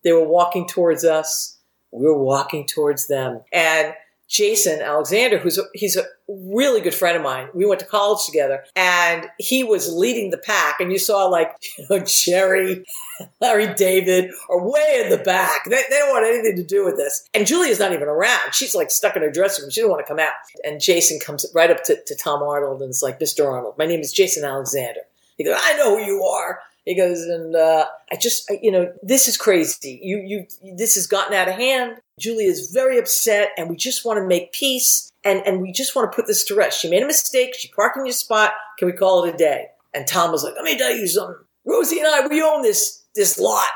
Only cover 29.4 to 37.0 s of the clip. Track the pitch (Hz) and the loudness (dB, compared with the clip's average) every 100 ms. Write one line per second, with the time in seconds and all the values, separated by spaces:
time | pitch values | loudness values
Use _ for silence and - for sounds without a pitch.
29.4 | - 185 156 - 135 127 190 202 190 202 | 2 2 0 -6 -12 -14 -8 -8 -6 -10
30.4 | 185 - 190 180 214 196 180 196 190 196 | -10 -20 -18 -6 0 0 0 -2 0 0
31.4 | 180 190 254 262 240 226 _ _ 220 226 | 0 0 0 0 -2 -8 _ _ -6 0
32.4 | 202 175 - 220 262 247 - - 226 208 | 0 0 -2 0 2 2 0 0 2 2
33.4 | 202 - 170 170 262 247 233 214 185 175 | 0 -2 -8 -4 -4 -4 -2 -2 2 0
34.4 | 175 - 277 254 - - - _ 208 190 | 0 -2 -2 0 2 0 -2 _ 0 0
35.4 | 196 185 185 180 - 262 226 - - 208 | 0 -2 -4 -4 -4 -2 -2 -2 -2 -2
36.4 | - 208 151 - 165 180 | 0 2 0 0 0 2